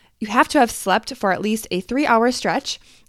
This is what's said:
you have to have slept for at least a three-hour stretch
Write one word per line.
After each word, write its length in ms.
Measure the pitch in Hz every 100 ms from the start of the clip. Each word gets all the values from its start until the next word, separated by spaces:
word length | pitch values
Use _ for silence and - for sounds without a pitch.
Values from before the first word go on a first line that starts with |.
| _ _
you 80 | 208
have 200 | 226 302
to 120 | 302
have 100 | 233
slept 440 | - - 190 - 262
for 160 | 202
at 100 | 180
least 240 | 208 220 -
a 100 | 180
three-hour 500 | 190 247 294 226 240
stretch 480 | 247 202 165 - - - -